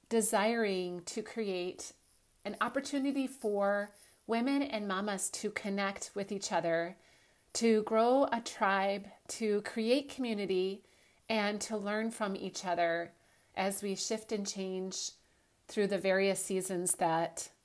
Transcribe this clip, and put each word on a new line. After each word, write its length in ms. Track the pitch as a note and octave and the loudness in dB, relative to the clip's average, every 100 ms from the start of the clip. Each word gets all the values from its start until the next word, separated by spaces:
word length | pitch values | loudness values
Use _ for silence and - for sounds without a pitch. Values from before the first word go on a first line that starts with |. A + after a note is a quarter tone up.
| - | 0
desiring 920 | A3+ G#3+ G#3+ A3 A#3 G#3 F#3 F3+ F3 F3 | 2 4 4 2 2 2 0 -2 -6 -6
to 160 | A3+ | -6
create 720 | G#3 A#3 G3+ F3+ F3+ - - - _ _ _ _ | -6 -4 -2 -2 -4 -6 -12 -16 _ _ _ _
an 140 | G3+ G#3 | -8 -2
opportunity 680 | A3+ C#4 C#4 C#4+ C#4 C#4 C4 | -2 -2 -2 -2 0 0 -2
for 680 | - G#3+ G3+ G3 G3+ G#3 - - - - | -2 -2 2 2 2 -2 -10 -20 -12 -2
women 340 | A3+ B3+ C#4 | 0 2 2
and 240 | C#4 A3 G#3 | 0 -2 -2
mamas 440 | F#3+ G#3 G3 - | -2 -2 -2 -4
to 200 | - G#3 | -4 -6
connect 600 | - G3+ G3 G3 G3 - | -4 -4 -2 -2 -4 -8
with 160 | G3+ G3+ | -8 -6
each 220 | G3+ - | -6 -2
other, 460 | F3 E3+ E3 E3+ - _ _ _ _ _ | 0 2 0 0 -8 _ _ _ _ _
to 300 | - A3+ G#3+ | 2 4 4
grow 440 | G#3+ A3 A#3+ C4+ C#4 | 4 4 6 6 4
a 80 | A#3 | 2
tribe, 680 | - - G3 G3 G3 G3+ G3+ - - | -2 0 2 4 2 -2 -6 -18 -12
to 320 | - A3 G#3 | -4 0 0
create 520 | G#3 A3+ A3 C4+ C#4+ | -2 -2 2 2 2
community, 680 | - B3 G#3 G3 F#3 F#3+ G3+ - _ _ _ - | -4 -2 -2 0 2 0 -2 -12 _ _ _ -2
and 320 | A3 G#3 G#3 | 0 0 -2
to 160 | - G#3+ | -4 -4
learn 340 | G3+ G#3+ A3+ | -2 0 -2
from 240 | A3+ G#3 F#3+ | -2 -2 -2
each 300 | F#3+ - F#3+ | -6 -4 -2
other 480 | F3 E3+ E3+ E3+ - _ _ _ - | 2 2 2 -4 -12 _ _ _ -2
as 260 | F#3+ G3 | -2 0
we 140 | G3+ F#3+ | -4 -4
shift 380 | - A3 - | -2 -4 -4
and 120 | G#3+ G3+ | -4 -4
change 680 | G3 F#3+ F#3 F#3+ - - - _ _ _ _ - | -6 -4 -4 -4 -6 -8 -10 _ _ _ _ -8
through 180 | G#3+ G3 | -2 0
the 100 | G3 | 0
various 460 | F#3+ F#3+ G3 F#3+ | 2 4 4 2
seasons 520 | - F#3 F#3+ F3+ F3+ - | 0 0 0 0 0 2
that 520 | E3+ E3 E3+ - - _ | 2 2 0 -4 -12 _